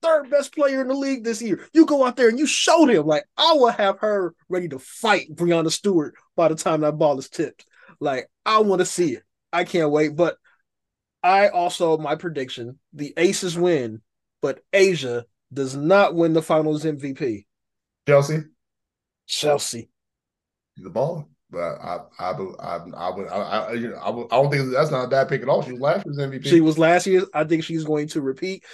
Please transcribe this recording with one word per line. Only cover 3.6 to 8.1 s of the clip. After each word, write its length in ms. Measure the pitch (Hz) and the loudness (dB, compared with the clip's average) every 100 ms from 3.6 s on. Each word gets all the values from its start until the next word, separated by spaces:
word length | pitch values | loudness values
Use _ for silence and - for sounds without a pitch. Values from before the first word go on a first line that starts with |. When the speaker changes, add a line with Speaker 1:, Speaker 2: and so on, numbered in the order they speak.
| 233 | 4
Speaker 1:
have 300 | 226 196 196 | 4 0 0
her 340 | 214 202 175 - - | -2 -2 -4 -8 -8
ready 180 | 180 175 | -6 -6
to 100 | 135 | -8
fight 540 | - - 220 - - | -14 -4 0 0 -2
Breanna 380 | 156 170 165 160 | -2 2 2 0
Stewart 440 | - 202 175 139 - _ - | -2 0 0 0 -8 _ 0
by 140 | 160 | 0
the 60 | 160 | 0
time 260 | 185 156 | -2 0
that 160 | 151 156 | 0 2
ball 200 | 156 135 | 0 0
is 120 | - | -6
tipped. 360 | - 143 - _ _ - - | -8 -8 -8 _ _ -20 -8
Like, 280 | 147 | -6